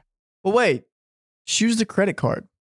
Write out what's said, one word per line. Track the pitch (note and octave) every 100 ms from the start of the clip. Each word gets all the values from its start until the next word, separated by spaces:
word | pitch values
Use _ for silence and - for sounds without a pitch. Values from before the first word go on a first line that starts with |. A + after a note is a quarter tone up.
| _ _ _ _
But | F#3+
wait, | A#3 G#3+ B2+ - _ _ _ _ _ -
she | - A3+
used | A3+
a | A3
credit | - G3 -
card. | C3 - - _ _